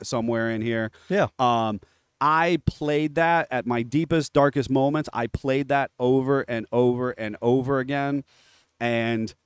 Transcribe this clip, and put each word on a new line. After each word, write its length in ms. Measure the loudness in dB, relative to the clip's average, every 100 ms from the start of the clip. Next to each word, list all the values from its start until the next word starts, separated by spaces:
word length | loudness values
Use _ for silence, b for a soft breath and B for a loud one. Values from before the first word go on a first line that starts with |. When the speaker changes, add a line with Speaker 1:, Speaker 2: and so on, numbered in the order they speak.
Speaker 1:
somewhere 480 | -6 -4 -2 -2 -2
in 120 | -2
here. 260 | -2 -2 -4 -8 b
Speaker 2:
Yeah. 200 | -2 -2 0
Speaker 1:
Um, 420 | 0 2 0 -4 -10 b b -2
I 400 | 2 4 2 0 -2
played 480 | -4 0 0 0
that 340 | 0 2 2 0
at 160 | -2 -2
my 160 | -2
deepest, 500 | 0 -2 0 0 2
darkest 380 | 4 4 2 0
moments. 360 | 2 2 0 -4
I 140 | -4 -4
played 400 | -4 -2 -2 0
that 240 | -2 -2 -2
over 420 | 2 2 2 0 -2
and 180 | -6 -2
over 400 | 2 2 2 -2
and 260 | -4 -8 -2
over 340 | 2 2 2 -2
again. 460 | -2 -4 -2 -4 -8 b b b b -6
And 560 | -2 0 0 -2 -4 -10